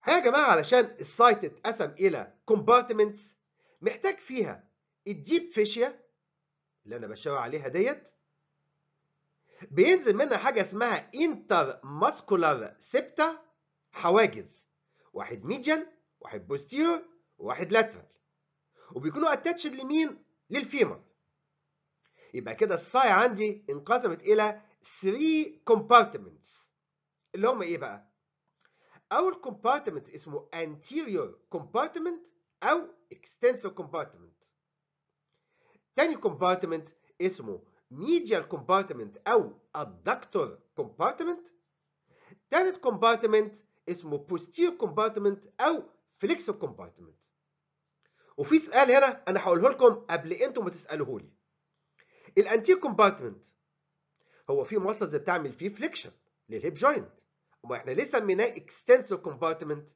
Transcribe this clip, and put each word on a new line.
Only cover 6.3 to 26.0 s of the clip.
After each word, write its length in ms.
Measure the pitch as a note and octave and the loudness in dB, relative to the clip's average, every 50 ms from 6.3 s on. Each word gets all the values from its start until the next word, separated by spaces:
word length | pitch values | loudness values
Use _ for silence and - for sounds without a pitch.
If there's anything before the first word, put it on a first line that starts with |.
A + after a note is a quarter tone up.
| _ _ _ _ _ _ _ _ _ _ _ | _ _ _ _ _ _ _ _ _ _ _
اللي 100 | G#2 A2 | -16 -14
أنا 120 | A#2+ A#2 | -12 -12
بشاور 300 | G2+ G#2+ - - D#3 C#3+ | -12 -14 -10 -8 -6 -4
عليها 300 | C#3 A#2+ A#2+ C#3 D#3 C#3 | -4 -4 -6 -8 -8 -8
ديت، 420 | C3 B2+ E3+ G3+ B3+ D4 - _ - _ _ _ _ _ _ _ _ _ _ _ _ _ _ _ _ _ _ _ _ _ _ _ _ _ _ _ _ _ _ - - | -4 0 0 0 0 0 -6 _ -20 _ _ _ _ _ _ _ _ _ _ _ _ _ _ _ _ _ _ _ _ _ _ _ _ _ _ _ _ _ _ -20 -6
بينزل 440 | C#3 D3+ G3 D#4 F#4 F4+ C#4+ A#3 G3 | 2 4 6 6 6 4 4 0 2
منها 220 | - - - B3 | 2 0 0 0
حاجة 240 | G3+ G3+ B3+ B3+ A3 | -2 -2 -2 0 -2
اسمها 500 | F#3+ - F#3 G#3 A#3+ A#3+ G#3 D#3 - - - | -4 -4 -4 -4 -2 -2 -2 -4 -6 -10 -4
انتر 640 | B3+ D#4+ E4+ C4 - - - G3+ E3+ D3 C3+ C3+ - - | -2 -2 -2 -2 -6 -4 0 0 0 0 0 -4 -10 -14
ماسكولار 920 | C3+ C#3+ D3+ G3 C4+ D4 - - - G#3 F3 E3+ D#3 C#3+ B2 G#2+ G2 - _ | -14 -6 0 0 0 0 -2 -4 -2 0 2 2 2 0 -2 -6 -12 -14 _
سيبتا، 680 | - - - C4 C4+ - - - D#4 D#4+ D#4+ - _ _ _ _ _ _ _ _ _ _ | -20 -2 -2 -2 -2 -2 -2 -2 0 0 -2 -6 _ _ _ _ _ _ _ _ _ _
حواجز، 800 | _ - - E3+ F3+ A3 A3+ - - A#2 F#2 - - - _ _ _ _ _ _ _ _ _ _ _ | _ -4 0 2 4 4 4 2 0 -6 -18 -18 -20 -20 _ _ _ _ _ _ _ _ _ _ _
واحد 320 | - G2 - B2 G2+ G2 | -12 -12 -12 -12 -12 -8
ميديال، 420 | C#3 A3+ C4 B3+ D4+ D#4 D#4 F4 - _ _ _ _ _ _ | -8 -8 -4 0 -2 -2 -2 -2 -10 _ _ _ _ _ _
واحد 280 | - - - G#2+ F2+ | -20 -14 -14 -14 -8
بوستيريور، 580 | - C#3 C#3 - _ A#3+ C#4 D#4 E4+ E4+ D#4+ - - _ _ _ _ _ | -8 -8 -8 -8 _ -4 0 0 0 0 -2 -6 -16 _ _ _ _ _
وواحد 340 | _ E3+ G#2+ B2+ - F3+ E3 | _ -8 -8 -6 -6 -4 0
لاترال، 360 | G3 A3+ G#3+ A3 - F2+ - _ _ _ _ _ _ _ _ _ _ _ _ _ _ _ _ - | 2 2 2 0 -4 -18 -20 _ _ _ _ _ _ _ _ _ _ _ _ _ _ _ _ -14
وبيكونوا 420 | - B2+ C3+ D#3 - D4 D#4 D#4+ C#4+ | -14 -8 -8 -6 -4 -2 0 0 0
اتاتشد 400 | - - E4+ E4+ E4+ - D4+ B3+ | 0 -2 -6 -4 -4 -6 -10 -10
لمين؟ 480 | C4 C4+ C4 D4 D#4+ D#4+ D4 - - _ _ _ _ _ _ | -10 -8 -2 0 0 0 0 -4 -14 _ _ _ _ _ _
للفيمر. 540 | G3 C#4+ B3+ G3 - - G#3+ C#3 G2 - _ _ _ _ _ _ _ _ _ _ _ _ _ _ _ _ _ _ _ _ _ _ _ _ _ _ - | -6 -6 -6 -6 0 0 0 0 -2 -12 _ _ _ _ _ _ _ _ _ _ _ _ _ _ _ _ _ _ _ _ _ _ _ _ _ _ -12
يبقى 220 | B2+ - A2+ A2 | -10 -10 -10 -2
كده 180 | - G#3+ G3 F#3 | -2 0 0 0
الساي 360 | E3 - - - B3+ C4+ A#3 | -4 -4 0 2 4 4 6
عندي 560 | F#3+ F#3+ A3+ B3 A3 G3 G#3+ G#3+ G3+ G#3 _ - | 6 6 4 4 2 0 -2 -4 -4 -6 _ -10
انقسمت 520 | - D3 D3 - A#3 B3 - G3+ E3 E3+ | -10 -10 -2 -2 -2 0 0 -4 -6 -4
إلى 400 | - F#3 G#3+ A3 G#3+ G#3+ G#3+ G#3 - _ _ _ _ | 2 2 4 4 4 0 -2 -6 -14 _ _ _ _
three 880 | - - - - F#3+ G3+ C4 D4+ D#4+ D#4+ D#4 D#4 - - - _ - A#3 | -20 -18 -4 -4 -2 -2 0 0 2 2 0 0 -4 -8 -14 _ 2 2
compartments، 760 | G#3+ - - A#3+ A#3+ | 2 4 8 8 8